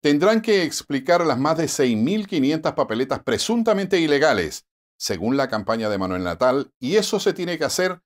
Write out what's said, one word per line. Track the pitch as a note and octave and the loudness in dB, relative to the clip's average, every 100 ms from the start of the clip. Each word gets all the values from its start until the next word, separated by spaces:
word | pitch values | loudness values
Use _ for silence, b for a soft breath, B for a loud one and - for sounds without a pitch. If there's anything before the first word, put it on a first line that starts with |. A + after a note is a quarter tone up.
tendrán | D3+ D3 F#3+ A3 | 2 4 4 2
que | A3 G3+ | 2 2
explicar | E3 - - C#3 C3+ F3 | 0 -6 -4 -4 2 2
las | E3 B2 | 2 0
más | C#3+ D#3+ | 0 0
de | D3 | -2
seis | - C3 A2 | 0 2 2
mil | A#2+ G#3+ G3+ | 0 0 -2
quinientas | E3+ C3+ D#3 D#3 | 0 0 0 -2
papeletas | D3 G#2+ A2 C3+ - | -2 -2 -2 -2 -4
presuntamente | - A2 - A#3 A3+ G3 G3 F#3+ | -2 -2 0 0 2 0 2 0
ilegales, | D#3+ C#3+ D3+ A2+ D#2+ - _ _ _ _ | 2 4 4 2 -2 -6 _ _ _ _
según | - F#2+ G#2 C#3 | -8 -4 -2 0
la | C3 | -2
campaña | A2 G2+ A2+ A2 | -4 -2 -2 0
de | G2+ | -2
Manuel | F#2+ F2+ | -2 -2
Natal, | F2+ E2+ B2+ C3+ - _ | -4 0 2 2 -4 _
y | B2+ G3+ | 0 0
eso | G#3 G#3 | 0 0
se | G3 | 0
tiene | F3+ F3 E3 | -2 -4 -4
que | |
hacer | D3+ - F#3 F3+ | -4 0 -2 -2